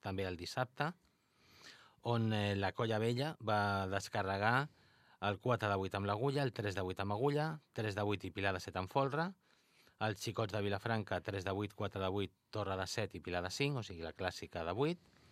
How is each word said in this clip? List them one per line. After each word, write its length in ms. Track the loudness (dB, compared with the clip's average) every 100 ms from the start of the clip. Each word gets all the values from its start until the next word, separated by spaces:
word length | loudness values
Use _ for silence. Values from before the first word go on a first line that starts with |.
també 240 | -4 -2
el 120 | -2 -4
dissabte, 580 | -4 -2 -2 -2 -4 -4 _ _ _ _ -20 -20 -20 -20 -20 _
on, 300 | 0 4 4
eh, 220 | 4 4 4
la 160 | 2
Colla 260 | 0 0 2
Vella 380 | 2 2 -2 -4
va 420 | 2 4 4 2 0
descarregar 840 | -2 -2 -2 0 2 4 4 2 -6 -20 _ -20 -4
el 180 | -2 0
quatre 300 | 2 2 2
de 80 | 2
vuit 180 | 0
amb 120 | 0 0
l'Agulla, 360 | 0 0 0
el 120 | 0
tres 200 | 0 -2
de 60 | 0
vuit 180 | -2 -2
amb 120 | -2
Agulla, 480 | 2 2 2 0 -4 _
tres 200 | -4 -2
de 80 | 0
vuit 220 | 0 0
i 60 | -4
Pilar 240 | -2 0
de 60 | 0
set 160 | -4 -4
amb 120 | 0
folre, 380 | 2 2 0 -2 -6 _ _ _ _ -16 -2
els 180 | -2 0
Xicots 340 | -4 -2 0
de 80 | 0
Vilafranca, 580 | 0 0 0 0 0 -2
tres 240 | -2 -4
de 80 | -2
vuit, 220 | -2 -2
quatre 260 | -2 -4 0
de 80 | 0
vuit, 240 | 0 -2 _ -10
Torre 260 | -6 -2 -2
de 80 | -2
set 280 | -2 -4
i 60 | -4
Pilar 220 | -4 -2
de 80 | -2
cinc, 260 | 0 0 -2
o 60 |
sigui, 180 | -6 -8
la 140 | -8 -4
clàssica 480 | -4 -4 -8 -4
de 80 | -2
vuit. 260 | 0 0 -2 -10 -20 -20